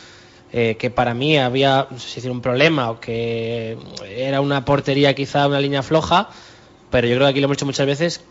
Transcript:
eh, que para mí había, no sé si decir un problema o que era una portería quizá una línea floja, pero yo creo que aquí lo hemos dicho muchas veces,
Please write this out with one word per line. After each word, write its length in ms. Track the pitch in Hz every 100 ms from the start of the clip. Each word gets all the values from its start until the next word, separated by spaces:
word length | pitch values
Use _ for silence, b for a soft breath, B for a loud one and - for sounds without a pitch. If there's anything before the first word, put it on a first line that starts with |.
| B B B B B
eh, 240 | 120 113 110
que 120 | 123
para 240 | 113 120
mí 240 | 117 147 151
había, 480 | 127 131 139 135 131
no 80 | 127
sé 100 | -
si 60 | -
decir 140 | 127
un 100 | 123
problema 480 | 127 123 156 156 117
o 100 | 113
que 800 | - 117 117 117 113 117 113 113 - - 95
era 320 | 107 135 139
una 240 | 143 139 127
portería 480 | 143 139 135 143
quizá 320 | 135 135 147 143
una 140 | 139
línea 220 | 139 139
floja, 460 | 123 160 147 175 208 B B B B B -
pero 180 | 127 120
yo 60 | 123
creo 100 | 139
que 40 |
aquí 100 | 135
lo 60 | 139
hemos 100 | 139
dicho 100 | 139
muchas 200 | 131 139
veces, 340 | 139 170 - -